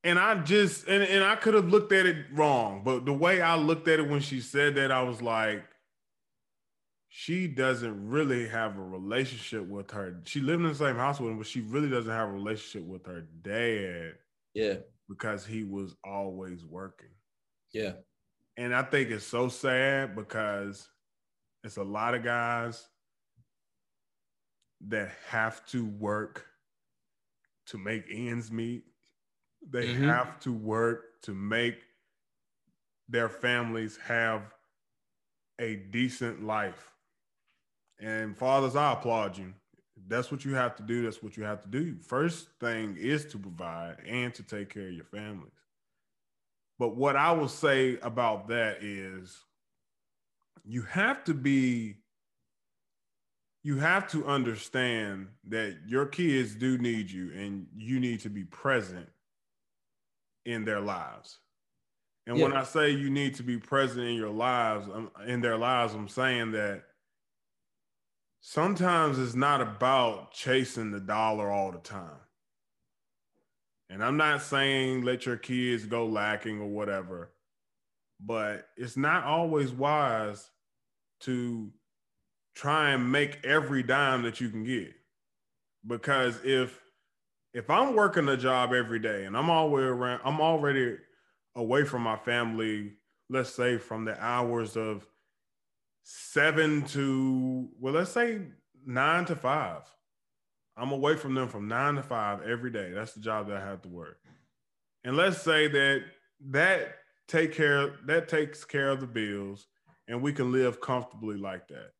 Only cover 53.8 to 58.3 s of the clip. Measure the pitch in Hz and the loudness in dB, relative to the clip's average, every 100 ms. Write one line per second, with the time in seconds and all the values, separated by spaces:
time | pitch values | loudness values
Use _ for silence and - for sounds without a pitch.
53.8 | 156 190 196 160 143 139 120 110 - 131 | 4 4 2 -4 0 2 0 -4 -4 0
54.8 | 123 117 104 98 95 - 92 113 107 82 | 0 0 -2 -6 -10 -16 -6 -4 -4 -6
55.8 | 90 127 143 160 175 135 117 107 127 127 | -2 0 0 0 2 2 0 -2 0 2
56.8 | 120 113 98 92 90 82 101 98 90 101 | 0 0 -4 -6 -8 -8 -8 -8 -10 -14
57.8 | 110 131 123 117 110 | -4 -2 0 -2 -6